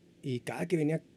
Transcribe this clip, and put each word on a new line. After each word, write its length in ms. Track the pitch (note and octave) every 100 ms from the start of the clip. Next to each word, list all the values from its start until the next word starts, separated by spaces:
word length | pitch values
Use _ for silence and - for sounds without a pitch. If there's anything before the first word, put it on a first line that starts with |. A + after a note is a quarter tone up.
| - -
Y 200 | C#3+ B2
cada 260 | - A2+ F3
que 100 | E3+
venía 240 | D3+ D#3+ -